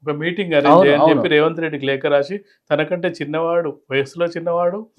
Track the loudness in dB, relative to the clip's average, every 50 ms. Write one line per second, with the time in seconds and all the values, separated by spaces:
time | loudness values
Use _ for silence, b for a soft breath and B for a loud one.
0 | _ -6 -6 -4 -4 -6 -4 -4 -4 0 0 2 4 6 6 6 6 6 4 4
1 | 4 4 4 2 2 2 2 4 2 2 0 -2 -6 -6 -6 -4 -4 -4 -4 -2
2 | 0 0 0 0 0 -2 -8 -12 -12 _ _ _ _ _ -2 -2 -2 -2 -4 -4
3 | -4 -6 -4 -6 -8 -6 -4 -4 -2 -2 -2 -2 -2 -4 -8 _ _ _ -4 -4
4 | -4 -4 -4 -4 -4 -4 -4 -6 -6 -4 -4 -2 -2 -2 -4 -6 -12 _ _